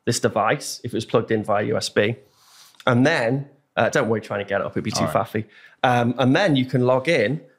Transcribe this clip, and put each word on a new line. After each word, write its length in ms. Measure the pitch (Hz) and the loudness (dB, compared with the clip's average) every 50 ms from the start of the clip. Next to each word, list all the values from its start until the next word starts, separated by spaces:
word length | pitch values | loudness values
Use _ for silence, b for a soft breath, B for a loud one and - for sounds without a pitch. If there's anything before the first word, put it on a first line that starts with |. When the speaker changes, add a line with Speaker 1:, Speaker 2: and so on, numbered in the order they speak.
| - | -4
Speaker 1:
this 160 | 123 120 - | -2 -2 0
device 600 | - 110 87 107 101 113 147 147 - - - - - | 0 0 0 2 0 0 0 -2 -4 -10 -12 -10 -10
if 80 | 120 | -8
it 40 | - | -6
was 80 | 113 117 | -6 -6
plugged 260 | - - 117 107 - | 0 0 0 0 2
in 120 | 113 107 | -2 -2
via 220 | 101 - 104 104 107 | 0 -2 -2 -2 -2
U 120 | 113 110 | -2 -4
S 120 | 104 - - | -4 -4 -2
B. 260 | - 120 104 107 120 - - b b b b b b b b b b b - | 0 0 0 0 0 -6 -10 b b b b b b b b b b b 0
And 180 | 127 123 120 131 | 2 2 4 4
then, 420 | 151 165 147 117 113 131 143 139 - - _ _ _ - | 2 2 2 0 0 -2 -2 -4 -8 -16 _ _ _ -2
uh, 120 | - 113 104 | 0 0 2
don't 200 | - 156 123 107 | 2 0 0 0
worry 120 | 113 107 | -2 -4
trying 200 | - - 113 101 101 | -4 -6 -6 -6 -4
to 40 | - | -4
get 120 | 98 98 | -4 -4
it 60 | - | -4
up, 60 | - | -4
it'd 120 | - - 110 | -6 -6 -6
be 60 | 110 | -4
too 100 | - - - | -4 -2 -2
Speaker 2:
All 80 | 80 | 0
right. 20 | - | 0
Speaker 1:
faffy. 300 | 107 98 - - - 107 B B B B B B B | -2 -2 -2 -4 -8 -8 B B B B B B B
Um, 320 | - 127 120 120 120 120 123 123 | 0 2 2 2 2 0 0 0
and 160 | 131 123 139 | 2 2 2
then 200 | 175 208 185 143 | 2 2 2 2
you 80 | 131 127 | 2 0
can 200 | 127 - 127 123 | 0 0 0 2
log 220 | 123 131 131 131 156 | 2 2 2 2 0
in, 320 | 170 135 104 107 143 160 - b b | 0 2 2 0 -2 -4 -8 b b